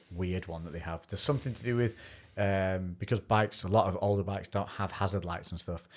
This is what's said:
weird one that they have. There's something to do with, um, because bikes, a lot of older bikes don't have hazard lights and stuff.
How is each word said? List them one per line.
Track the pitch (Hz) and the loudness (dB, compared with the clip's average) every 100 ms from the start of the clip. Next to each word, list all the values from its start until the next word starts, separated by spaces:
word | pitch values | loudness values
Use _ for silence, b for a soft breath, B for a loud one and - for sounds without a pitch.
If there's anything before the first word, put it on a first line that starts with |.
| - | -10
weird | 87 90 90 87 | -4 -2 -2 -4
one | 82 | -8
that | 82 | -8
they | 82 | -8
have. | 85 80 - | -6 -8 -6
There's | 98 | -2
something | - 139 131 | 0 0 -2
to | 110 | -4
do | 120 120 | 0 2
with, | 117 - B B B - | 2 0 B B B 0
um, | 101 98 95 95 92 87 | 2 2 2 0 -2 -6
because | - 107 | -2 -2
bikes, | - 107 107 - | 4 4 4 0
a | 92 | 2
lot | 110 95 | 4 4
of | 90 | 2
older | 101 101 | 2 2
bikes | 92 98 92 | 2 -4 -2
don't | 101 - | -4 -4
have | - 95 | -4 -4
hazard | - 98 98 | 0 0 0
lights | 85 85 - | -2 -4 -6
and | 85 | -8
stuff. | - 85 - | -6 -6 -8